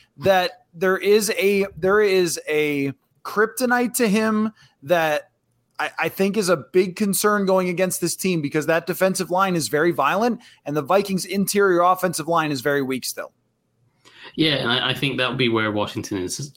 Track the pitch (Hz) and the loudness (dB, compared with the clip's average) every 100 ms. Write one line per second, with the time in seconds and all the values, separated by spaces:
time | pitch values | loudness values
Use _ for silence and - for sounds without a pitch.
0 | _ - 160 190 180 - _ 165 185 185 | _ -4 2 2 0 -6 _ -4 0 0
1 | 190 214 208 180 196 202 196 - 185 208 | 4 2 2 0 2 2 0 -2 0 2
2 | 208 190 175 - - 151 151 143 139 - | 4 2 2 -2 -2 0 0 0 -4 -6
3 | _ _ - 202 220 - 254 247 247 240 | _ _ -6 -2 -2 0 0 0 0 0
4 | 226 214 220 214 220 - - _ 139 175 | 2 2 2 0 -2 -6 -20 _ 0 2
5 | 160 151 - _ _ _ _ - 147 - | 2 -2 -4 _ _ _ _ -8 -6 -4
6 | 165 - 196 208 185 165 - 180 190 170 | -6 0 0 0 0 0 2 2 2 0
7 | 208 190 208 208 190 190 180 175 185 - | 0 2 2 2 2 2 2 0 -2 -2
8 | 175 - 185 170 143 156 147 165 165 170 | -4 -2 -2 0 0 -2 0 0 0 0
9 | 190 185 175 180 196 175 135 147 170 156 | 0 0 -2 0 0 0 0 2 2 2
10 | 139 180 240 220 - _ 147 151 156 196 | 0 2 0 -2 -8 _ -6 -6 0 0
11 | 196 185 - 196 190 202 196 175 175 180 | 2 -4 -4 -4 0 2 4 4 4 2
12 | 185 160 151 165 156 139 139 143 131 131 | 0 -2 -2 0 0 -2 0 0 -2 -4
13 | - - 78 _ _ _ _ _ _ _ | -6 -10 -14 _ _ _ _ _ _ _
14 | _ - - - 156 139 117 123 127 127 | _ -20 -16 -2 0 0 0 -2 -2 -2
15 | 143 123 127 127 120 113 110 104 98 107 | -4 -2 -4 0 0 0 0 -2 -4 -6
16 | - 101 90 - 143 | -6 -6 -6 -8 -12